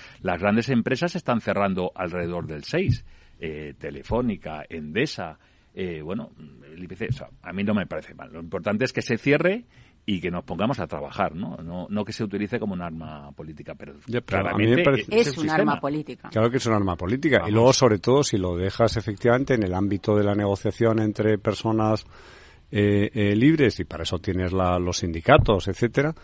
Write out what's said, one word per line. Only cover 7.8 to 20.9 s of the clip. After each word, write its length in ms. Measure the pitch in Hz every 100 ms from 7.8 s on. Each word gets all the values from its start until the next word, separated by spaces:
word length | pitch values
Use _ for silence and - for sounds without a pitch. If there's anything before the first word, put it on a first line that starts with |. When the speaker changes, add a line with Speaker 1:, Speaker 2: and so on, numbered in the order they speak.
| 87
Speaker 1:
parece 280 | 80 -
mal. 180 | - 67
Lo 60 | 82
importante 460 | 85 92 101 104 127
es 60 |
que 100 | 120
se 160 | 110 113
cierre 480 | 139 147 170 226 - - - _ -
y 80 | 92
que 120 | 87
nos 120 | 87
pongamos 360 | - 87 110 135
a 80 | 82
trabajar, 480 | 76 71 - 90 78
¿no? 200 | - 71
No, 280 | 82 90 87
no 160 | 104
que 80 | 107
se 100 | -
utilice 360 | 107 98 101 120
como 140 | 104
un 80 | 92
arma 500 | 85 80 78 76 71
política, 420 | - 78 76 76 -
pero 180 | 73 76 -
Speaker 2:
Ya, 140 | 117
pero 280 | - 92 85
a 80 | 101
mí 80 | 110
me 160 | 135
Speaker 1:
claramente 20 |
Speaker 2:
parece 320 | 165 131 104 214
Speaker 1:
es 120 | 185
Speaker 3:
Es 60 |
Speaker 1:
el 60 | 131
Speaker 3:
un 60 | 156
Speaker 1:
sistema. 260 | 160 151
Speaker 3:
arma 60 | 143
política. 500 | 139 151 147 123 -
Speaker 2:
Claro 180 | 110 117
que 80 | 127
es 80 | 120
un 80 |
arma 220 | 107 98 85
política. 400 | 90 131 151 113
Speaker 1:
Vamos. 120 | 87
Speaker 2:
Y 20 |
luego, 200 | 110 123
sobre 260 | - 123 104
todo, 240 | - 139
si 140 | 143 107
lo 160 | 90 87
dejas 400 | 95 - 113 113
efectivamente 560 | 110 98 120 127 135
en 80 | 123
el 120 | 95 90
ámbito 400 | 98 101 - 104
de 60 |
la 100 | 101
negociación 640 | 101 101 98 107 - 113